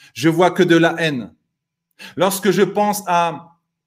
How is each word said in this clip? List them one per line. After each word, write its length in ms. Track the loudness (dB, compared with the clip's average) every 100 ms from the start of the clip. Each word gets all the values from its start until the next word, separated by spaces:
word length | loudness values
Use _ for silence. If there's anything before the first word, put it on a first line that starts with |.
| -20
Je 140 | -2 0
vois 220 | 2 2
que 120 | 2
de 140 | 2 4
la 180 | 2 0
haine. » 360 | -4 -4 -10 _ _ _ _ _ _ _ -16 -2
Lorsque 340 | -2 0 0
je 120 | 2
pense 400 | 0 0 -2 -4 -2
à 520 | -2 -2 -6 -16 _ _ _